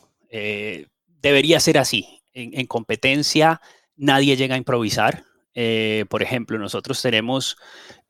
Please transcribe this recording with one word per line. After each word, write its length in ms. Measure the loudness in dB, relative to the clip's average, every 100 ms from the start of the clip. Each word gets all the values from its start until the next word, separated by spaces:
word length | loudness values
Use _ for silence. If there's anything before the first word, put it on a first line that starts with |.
| _ _ _
Eh, 580 | -10 -8 -6 -8 -10 -16 _ _ _
debería 380 | 2 4 6 4
ser 180 | 4 2
así. 460 | 2 -4 -8 _ _
En, 260 | -16 -12 -10
en 60 | -6
competencia 960 | -6 -4 0 2 2 2 4 4 2 _ _ _ -4
nadie 400 | 2 4 4 2
llega 200 | 0 -2
a 20 |
improvisar. 640 | -2 -2 0 0 0 0 _ _ _
Eh, 520 | -4 -2 0 0 -2 -2
por 140 | -4
ejemplo, 340 | -2 -4 -4 -6
nosotros 420 | -6 -8 -6 -4
tenemos, 580 | 0 0 0 -4 -4 -10 -16 -20 -20 -20